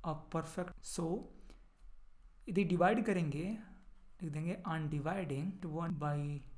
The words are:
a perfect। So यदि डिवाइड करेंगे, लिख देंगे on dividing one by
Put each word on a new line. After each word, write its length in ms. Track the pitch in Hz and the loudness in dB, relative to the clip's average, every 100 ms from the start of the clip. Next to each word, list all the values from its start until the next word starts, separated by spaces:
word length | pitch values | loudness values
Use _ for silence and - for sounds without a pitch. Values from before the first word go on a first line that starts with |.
a 100 | 170 151 - | -2 -2 -2
perfect। 500 | 165 156 - 180 - - | -2 0 -4 -4 -6 -4
So 180 | - 165 202 - - - - - - - - - - - - - | 0 2 0 -2 -14 -16 -18 -20 -18 -16 -14 -16 -18 -20 -14 2
यदि 160 | 185 | 4
डिवाइड 400 | 180 175 180 233 226 | 6 8 8 8 4
करेंगे, 500 | 185 156 143 180 220 - - - - - - | 4 2 0 -2 -4 -8 -16 -18 -18 -18 -8
लिख 100 | 165 | -4
देंगे 300 | 151 165 180 175 | -2 -2 -2 -2
on 220 | 160 151 | -2 0
dividing 560 | 147 147 196 160 135 175 185 175 156 | 0 0 -2 0 0 -2 -2 -4 -2
one 220 | 165 151 | -2 0
by 140 | 147 147 143 143 - | 2 2 0 -4 -6